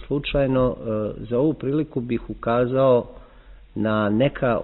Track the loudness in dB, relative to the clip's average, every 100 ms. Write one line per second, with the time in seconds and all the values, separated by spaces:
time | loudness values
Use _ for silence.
0 | -4 -4 -2 0 2 2 2 0 -4 -4
1 | -4 -6 -4 0 0 0 -2 -2 -2 -4
2 | -4 -4 -4 -6 -2 0 2 4 4 4
3 | 2 -10 -20 -20 -20 -20 -12 -2 0 2
4 | 2 2 2 2 0 0